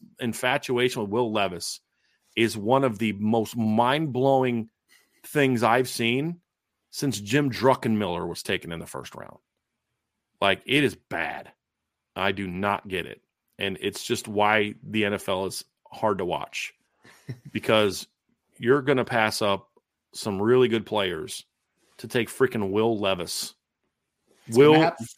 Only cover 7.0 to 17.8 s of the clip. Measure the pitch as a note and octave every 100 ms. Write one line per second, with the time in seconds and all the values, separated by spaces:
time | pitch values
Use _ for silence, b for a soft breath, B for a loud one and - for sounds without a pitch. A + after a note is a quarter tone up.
7 | C#3+ G2+ G2+ C#3+ C#3+ F#2+ B2+ B2 A2+ G#2+
8 | F#2+ F2 F2 E2 - F#2 E2+ E2 D#2+ C2
9 | - - - - _ _ _ _ _ _
10 | _ _ _ - G2+ F#2 - C#3 B2+ -
11 | - E2+ D#2+ D2+ - _ _ _ _ _
12 | _ F2+ G2 G2 F#2+ F2+ G2+ G2+ G#2 F2+
13 | D2+ - _ _ _ - G2 F#2+ G2+ -
14 | - A#2+ - G#2 G#2 G#2+ G#2 - - G#2+
15 | G2+ G#2 - F#2+ F#2+ - - _ - -
16 | A2 G2 F2+ D2 - - - _ _ _
17 | - - - - - G#2+ - A2